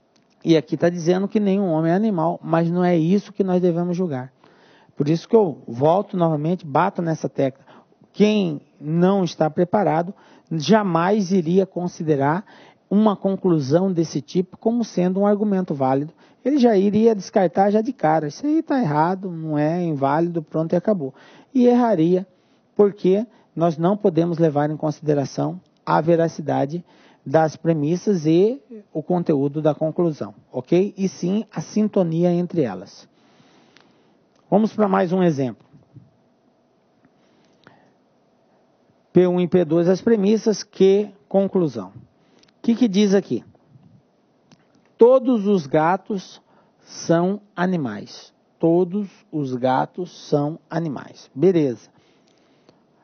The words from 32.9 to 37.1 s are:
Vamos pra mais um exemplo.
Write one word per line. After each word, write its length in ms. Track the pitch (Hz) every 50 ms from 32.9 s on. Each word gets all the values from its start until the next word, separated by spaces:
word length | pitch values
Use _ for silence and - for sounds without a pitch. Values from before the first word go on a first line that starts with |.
| - - - _ _ _ _ _ _ _ _ _ _ _ _ _ _ _ _ _ _ _ _ _ _ _ _ _ _ _ _ -
Vamos 240 | - 202 220 208 -
pra 140 | 214 214
mais 240 | 196 185 196 196 160
um 100 | 180 190
exemplo. 420 | 180 170 147 135 135 120 104 - _ _ _ - _ _ - - - _ _ _ _ _ _ _ _ _ _ _ _ _ _ _ _ _ _ _ _ _